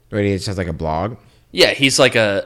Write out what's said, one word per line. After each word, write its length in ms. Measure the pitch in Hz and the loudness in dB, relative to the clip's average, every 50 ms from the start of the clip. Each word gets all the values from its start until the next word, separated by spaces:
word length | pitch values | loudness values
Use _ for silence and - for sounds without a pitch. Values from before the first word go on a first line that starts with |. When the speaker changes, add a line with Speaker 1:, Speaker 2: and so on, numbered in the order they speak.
| _ - | _ -8
Speaker 1:
Wait, 160 | - 107 104 | -4 -2 0
he 80 | 101 98 | 0 0
just 120 | 92 - | -2 -4
has, 120 | 110 98 92 | -6 -6 -6
like, 80 | 92 | -6
a 80 | 82 80 | -6 -6
blog? 420 | 71 80 78 78 80 90 110 120 - _ _ _ _ _ _ - | -6 -4 -4 -4 -4 -4 -6 -8 -12 _ _ _ _ _ _ 0
Speaker 2:
Yeah, 180 | - 175 117 | 2 2 2
he's, 280 | 98 - 139 135 127 - | 2 2 0 0 4 4
like, 160 | 139 127 - | 4 4 4
a, 280 | 117 110 104 98 98 - | 2 2 2 0 -2 -2